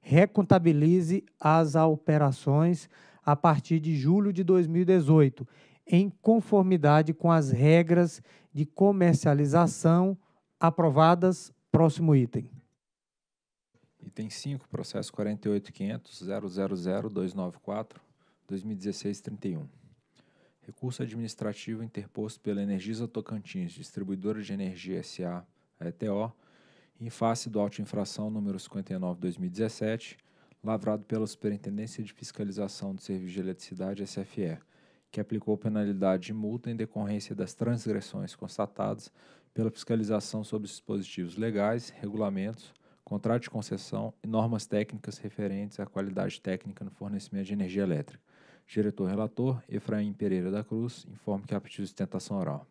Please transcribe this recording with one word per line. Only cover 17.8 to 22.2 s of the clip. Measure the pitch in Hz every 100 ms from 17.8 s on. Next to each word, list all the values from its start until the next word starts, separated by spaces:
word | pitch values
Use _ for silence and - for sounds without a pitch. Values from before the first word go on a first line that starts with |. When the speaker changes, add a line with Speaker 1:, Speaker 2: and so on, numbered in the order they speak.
| 90 - _ _ _ _ _
Speaker 2:
dois | 98
mil | 104
e | 104
dezesseis | 98 98 101 101
trinta | - 104 101
e | 82
um. | 71 _ _ _ _ _ _ _ _ _
Recurso | - - 127 123
administrativo | 120 110 113 - 107 104 - 113
interposto | 113 - 101 -